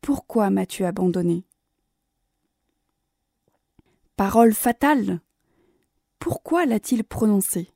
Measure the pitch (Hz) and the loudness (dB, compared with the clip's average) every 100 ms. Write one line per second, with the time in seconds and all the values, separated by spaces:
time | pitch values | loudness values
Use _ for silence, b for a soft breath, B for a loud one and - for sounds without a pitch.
0 | - 277 - 233 202 196 185 - 185 180 | -4 -6 -2 -2 0 0 -2 -4 -4 -2
1 | 185 180 175 170 - _ _ _ _ _ | -2 0 -2 -2 -6 _ _ _ _ _
2 | _ _ _ _ _ _ _ _ _ _ | _ _ _ _ _ _ _ _ _ _
3 | _ _ _ _ _ _ _ _ _ _ | _ _ _ _ _ _ _ _ _ _
4 | _ - 196 226 233 220 - 233 285 294 | _ -4 0 4 4 4 -2 0 2 2
5 | 202 175 _ _ _ _ _ _ _ _ | 0 -6 _ _ _ _ _ _ _ _
6 | _ _ - - - 330 330 220 - 240 | _ _ -6 -6 -2 0 2 0 0 -2
7 | 220 - 220 202 185 180 175 | -2 -2 2 2 0 -4 -8